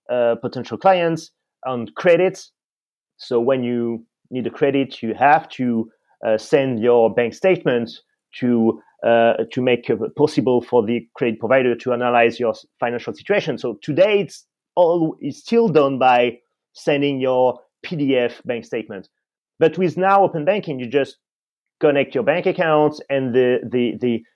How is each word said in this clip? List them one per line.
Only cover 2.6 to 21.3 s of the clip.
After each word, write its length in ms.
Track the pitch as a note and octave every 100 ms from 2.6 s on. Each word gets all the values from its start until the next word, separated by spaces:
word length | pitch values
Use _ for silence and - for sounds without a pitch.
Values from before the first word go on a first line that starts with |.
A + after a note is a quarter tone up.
| _ _ _ _ _ _
So 220 | - A#2+
when 220 | A#2 C3+
you 440 | A#2+ A#2+ A#2 A2+ - _ _
need 160 | B2+ A2+
a 40 |
credit, 520 | - C#3+ C#3 C3+ -
you 100 | A2+
have 340 | G#2+ C#3 D#3+ D#3+
to, 400 | - B2 A2+ A2 _ _ _ A2+
uh, 120 | A2
send 420 | - D3 C3+ A2+
your 320 | A#2+ A#2+ A2+
bank 220 | G2+ A#2
statement 560 | - F#3+ F3 D3 A#2+ A#2 - _ _ _ -
to, 400 | B2 A#2 A2+ A2+ _ _ A#2
uh, 280 | A#2 A2+ - A2+
to 80 | C3
make 300 | B2+ A#2+ -
it 80 | G#2+ A2 -
possible 460 | D3 - A#2+ B2
for 240 | A#2+ B2 G#2+
the 200 | A#2+ A#2
credit 240 | - B2 A2
provider 360 | A2 C3 B2 A#2
to 160 | B2+
analyze 480 | A#2+ B2 A#2+ A#2 A#2
your 120 | A#2
s-, 120 | A2 - _
financial 320 | A#2+ A#2+ A#2+
situation. 460 | G#2 - G#3 D#3+ A#2
So 200 | B2+ -
today 380 | - C#3+ G3+ G3+
it's 260 | D#3+ - _ _ _
all, 420 | E3+ E3+ F3 D#3+ -
it's 200 | C#3+ -
still 280 | - A#3 A3+
done 300 | D3+ C#3 C3
by 400 | B2+ B2 A#2+ A#2 _ _ _
sending 480 | - - C#3+ C#3+ C3+
your 400 | C3 B2+ B2+ B2 _ _
P 140 | - D#3+
D 200 | C#3 B2+
F 240 | A#2+ - -
bank 180 | A#2
statement. 440 | A2+ A#2+ G#2+ G2 - _ _ _ _ -
But 180 | E3 F3+
with 220 | F3+ E3+
now 240 | F#3+ G3
open 240 | F#3 E3 D3
banking, 320 | G#3 - C3
you 80 | A#2+
just 300 | C#3 C3+ - _